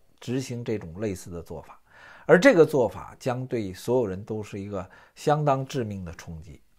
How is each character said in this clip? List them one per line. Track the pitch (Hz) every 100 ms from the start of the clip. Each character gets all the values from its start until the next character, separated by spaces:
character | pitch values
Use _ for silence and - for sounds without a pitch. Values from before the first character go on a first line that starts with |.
| _ -
执 | - 131
行 | 123 120
这 | 120 107
种 | 85 87
类 | 110
似 | 90 104
的 | 85
做 | - 80
法， | - - _ - - - -
而 | 180
这 | 185 170
个 | 151
做 | 143 110
法 | 92 - -
将 | 131 123 131
对 | 120 98
所 | 92 - 127
有 | 104
人 | 92
都 | 110 110
是 | 98 104
一 | 101
个 | 98 85 - -
相 | - 156 151
当 | 147 135 131
致 | 135
命 | 107 98 85
的 |
冲 | 80 - 80
击 | 95 - _